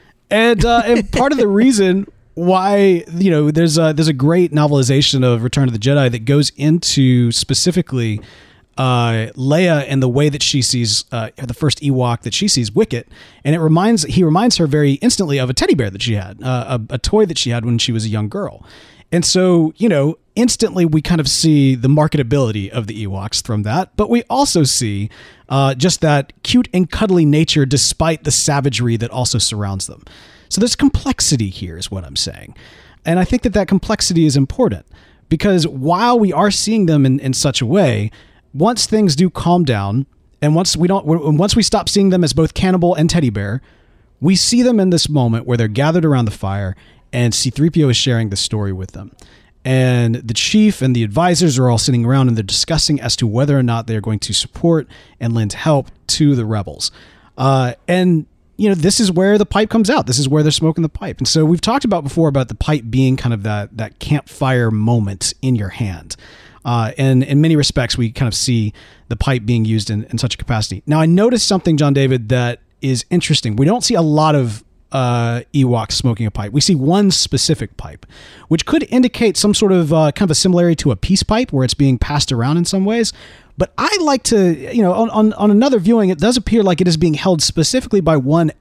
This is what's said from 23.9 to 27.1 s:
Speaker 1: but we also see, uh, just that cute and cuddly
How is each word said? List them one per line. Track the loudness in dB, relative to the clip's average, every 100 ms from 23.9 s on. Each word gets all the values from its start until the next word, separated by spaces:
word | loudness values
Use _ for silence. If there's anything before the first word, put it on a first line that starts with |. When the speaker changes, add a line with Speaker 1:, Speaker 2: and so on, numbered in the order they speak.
| -4
Speaker 1:
but | 0
we | 0 0
also | -2 0 2
see, | 0 0 -4 -4 -8 -10 -20 -20 -4
uh, | -2 0
just | 0 -2 0
that | 0 0 -2 _
cute | 0 0 2
and | 0 -2
cuddly | -2 0